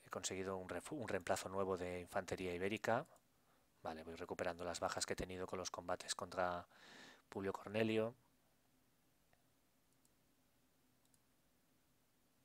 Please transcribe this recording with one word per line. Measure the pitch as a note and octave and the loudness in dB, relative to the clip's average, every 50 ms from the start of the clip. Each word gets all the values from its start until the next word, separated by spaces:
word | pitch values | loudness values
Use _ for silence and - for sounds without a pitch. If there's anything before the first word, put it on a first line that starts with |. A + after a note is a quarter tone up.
| - | -8
He | - | -6
conseguido | - G2 F2+ - F#2+ F#2 F#2+ F#2+ F#2+ F#2 | -4 -2 -2 -2 0 0 0 0 -2 -2
un | F#2 F#2 | -2 -4
refu-, | F2+ F2 - - D#3 | -4 -4 -4 -4 -4
un | C#3+ A2 G2+ | -4 0 0
reemplazo | G2+ F#2+ F2+ - F#2+ - - F#2+ | 0 2 4 4 4 4 2 0
nuevo | F#2+ G2 G2 F#2+ F#2+ F2 | 2 2 4 4 2 2
de | F2+ F2+ F2 F2+ | 2 0 -2 -2
infantería | F2 - - G2+ F#2 - G2 F2 F#2 F2+ | -2 -2 0 0 0 0 -2 -2 0 0
ibérica. | F2 F2 F#2+ G2+ A2 G#2 - A#2+ A2+ B2+ E3+ - - - _ _ _ _ _ _ - _ _ _ _ _ | 0 2 2 2 2 2 4 4 4 4 2 -2 -10 -20 _ _ _ _ _ _ -20 _ _ _ _ _
Vale, | - E2+ E2 D#2 D#2+ | -8 -8 -8 -8 -8
voy | E2 E2 | -10 -8
recuperando | E2 F2+ - F#2+ - F2+ F2+ E2+ E2+ F2+ | -6 -6 -4 -2 0 0 0 0 0 -2
las | F2 E2+ - | -2 0 2
bajas | F#2+ F2+ - - - | 2 2 2 2 0
que | - G2 | 0 0
he | |
tenido | - G#2 F#2 F#2 F2+ F#2 | 0 -2 -2 -2 -4 -4
con | - G2 F#2 | -2 -2 -2
los | F2+ - | -2 -4
combates | - F#2 F2 F2+ F2+ - - - - | -6 -4 -2 -2 -2 -2 -2 -4 -4
contra | - G2 F2 F2 F#2+ F2+ F2+ F2 F2 - - - - - - - - - - - - - - | -4 -4 -2 2 2 2 2 2 0 -4 -8 -14 -20 -20 -18 -18 -16 -16 -18 -20 -20 -14 -8
Publio | - G#2 F#2+ G2 - | -4 -2 0 0 0
Cornelio. | - - G2+ G#2 A2 A2+ A2 A2 A2 A2 A#2 A#2+ - _ _ _ _ _ _ _ _ _ _ _ _ _ _ _ _ _ _ _ _ _ _ _ _ _ _ _ _ _ _ _ _ _ _ _ _ _ _ _ _ _ _ _ _ _ _ _ _ _ _ _ _ _ _ _ _ _ _ _ _ _ _ _ _ _ _ _ _ _ _ _ _ _ _ _ _ _ _ _ _ _ _ _ _ | -2 -4 0 2 4 4 6 6 4 2 2 0 -8 _ _ _ _ _ _ _ _ _ _ _ _ _ _ _ _ _ _ _ _ _ _ _ _ _ _ _ _ _ _ _ _ _ _ _ _ _ _ _ _ _ _ _ _ _ _ _ _ _ _ _ _ _ _ _ _ _ _ _ _ _ _ _ _ _ _ _ _ _ _ _ _ _ _ _ _ _ _ _ _ _ _ _ _